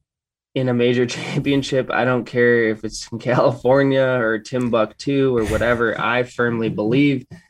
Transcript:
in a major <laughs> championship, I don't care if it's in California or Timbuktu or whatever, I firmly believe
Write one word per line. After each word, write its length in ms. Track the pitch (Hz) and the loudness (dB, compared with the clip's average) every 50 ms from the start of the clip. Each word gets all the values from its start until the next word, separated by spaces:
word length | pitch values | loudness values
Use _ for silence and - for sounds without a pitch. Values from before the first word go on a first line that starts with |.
| _ _ _ _ _ _ _ _ _ _ - | _ _ _ _ _ _ _ _ _ _ -6
in 140 | 135 131 127 | -4 -2 0
a 60 | 123 | 2
major 320 | 120 120 123 123 123 127 | 2 2 2 2 2 0
<laughs> 0 | |
championship, 840 | 120 - - - - - 143 139 139 139 139 135 - - 131 127 - | -2 -2 -6 -8 -6 -6 -4 -2 0 0 0 0 0 -2 -2 -2 -2
I 140 | - 87 117 | -2 0 0
don't 200 | 127 127 123 113 | 0 0 -2 -2
care 440 | - - 123 120 120 120 117 117 110 | -4 0 2 4 4 4 4 2 2
if 140 | 110 110 - | -2 -4 -6
it's 260 | 110 - - - - - | -10 -12 -12 -14 -12 -12
in 80 | 113 | -6
California 800 | - - 123 131 120 139 131 120 - 120 131 139 139 135 135 135 131 | -4 -2 2 2 2 2 0 0 2 2 4 4 4 2 2 2 2
or 360 | 131 127 127 117 110 113 110 | 2 0 0 0 0 -2 -2
Timbuktu 1000 | 107 - - 127 123 120 113 113 107 107 - - - 143 139 139 135 135 127 | -4 -6 -4 -4 -2 0 0 0 0 -2 -6 -8 -6 -2 0 0 2 2 2
or 80 | 117 110 | 0 0
whatever, 520 | 101 107 107 107 117 120 117 120 113 101 - | 0 0 0 0 0 0 0 0 -2 -2 -2
I 260 | - 110 117 123 127 | -2 -2 0 -2 -2
firmly 440 | 123 - - 120 120 117 113 113 110 | -4 -4 -2 -2 -2 0 -2 -2 -4
believe 580 | 92 98 104 107 120 135 147 147 139 127 123 - - - - _ | -2 -2 -2 0 2 2 2 2 0 -2 -6 -10 -18 -20 -20 _